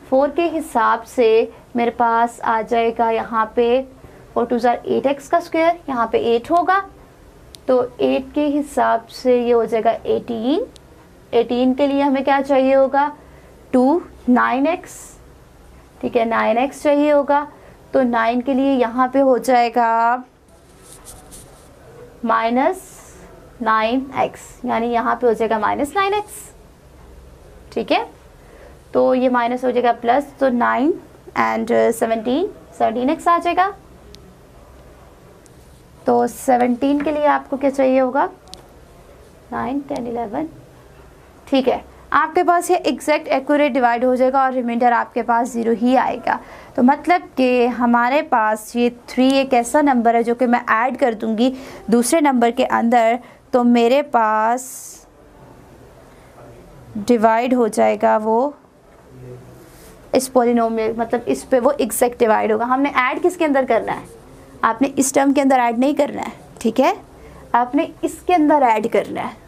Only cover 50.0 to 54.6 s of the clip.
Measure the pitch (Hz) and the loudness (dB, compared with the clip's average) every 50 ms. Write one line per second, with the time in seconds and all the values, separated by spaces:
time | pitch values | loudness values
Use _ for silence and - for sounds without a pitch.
50 | 220 233 226 233 233 233 233 240 262 233 240 233 240 - 226 220 233 262 240 247 | 2 2 2 2 2 0 0 0 0 0 0 -2 0 0 0 0 0 -4 -2 0
51 | 285 240 220 202 233 226 220 208 240 262 254 - - - - - - - 208 240 | -2 -2 -2 -4 -6 -4 -2 0 0 0 -2 -4 -16 -18 -20 -14 -2 0 0 0
52 | 233 - 330 330 294 285 262 240 233 233 233 247 247 - 226 226 226 233 240 240 | 2 2 2 2 2 2 2 2 0 0 0 0 -2 0 0 0 2 2 2 2
53 | 226 226 233 247 - - - - _ - - 247 240 240 240 240 233 233 262 285 | 2 2 0 -2 -6 -16 -20 -20 _ -2 0 2 4 4 4 4 4 4 2 2
54 | 294 294 - 240 220 214 214 214 214 226 240 254 | 0 0 0 0 0 2 0 0 0 0 -2 -2